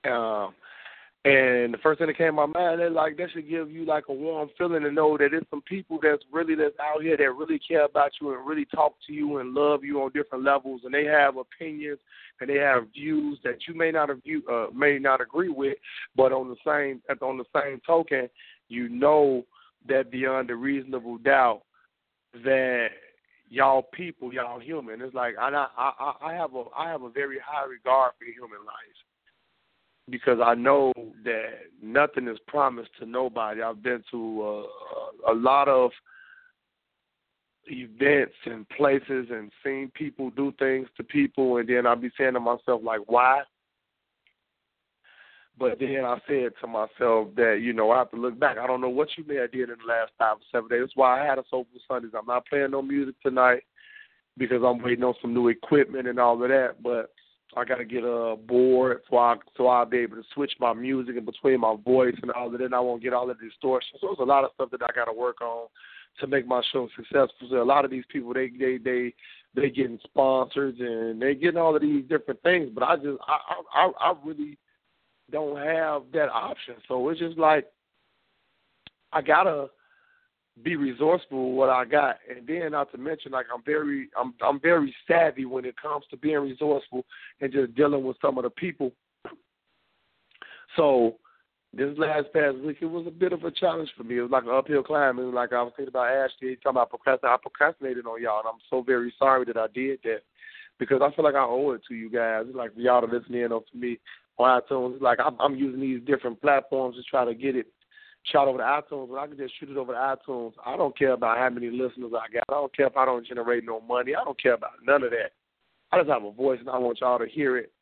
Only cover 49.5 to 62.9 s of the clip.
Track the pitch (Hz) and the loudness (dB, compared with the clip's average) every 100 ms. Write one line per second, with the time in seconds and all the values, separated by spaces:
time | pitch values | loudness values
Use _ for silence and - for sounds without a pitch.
49.5 | 127 123 117 117 117 110 _ 113 107 _ | -4 -8 -8 -4 -4 -4 _ -2 -2 _
50.5 | 120 113 120 127 131 131 127 147 135 127 | -6 -2 -2 -2 4 4 4 0 -2 -2
51.5 | 131 123 123 _ 127 113 110 110 123 - | -6 -6 -16 _ -6 -6 -10 -2 -4 0
52.5 | 143 139 139 135 139 135 - 135 127 127 | -2 0 -2 -2 -2 -2 -4 -2 4 6
53.5 | 123 _ _ - - - _ _ - 123 | 4 _ _ -20 -20 -20 _ _ -8 -2
54.5 | 123 123 123 123 120 127 120 120 120 120 | 2 2 2 -2 0 0 -2 -2 2 2
55.5 | 113 - 147 135 131 123 123 123 117 123 | 2 2 4 4 -2 -4 2 4 4 2
56.5 | 135 127 - 117 117 110 _ _ _ _ | 2 2 -4 -4 -4 -6 _ _ _ _
57.5 | - 123 127 113 123 120 117 117 110 110 | -8 -4 -4 -4 -6 -4 -2 -4 -6 0
58.5 | 123 127 127 127 123 _ 123 120 120 - | 4 6 6 4 0 _ 4 4 2 -4
59.5 | - 123 123 117 123 117 113 110 - 139 | 2 4 4 2 0 -2 -8 -14 -6 -6
60.5 | - 120 113 131 135 123 120 113 - 139 | -2 -2 -2 -4 -4 -4 -8 -10 -2 2
61.5 | 131 113 110 110 127 127 120 120 120 120 | 4 2 0 2 4 4 0 -6 -6 -6
62.5 | 120 127 123 123 | -6 -2 0 -2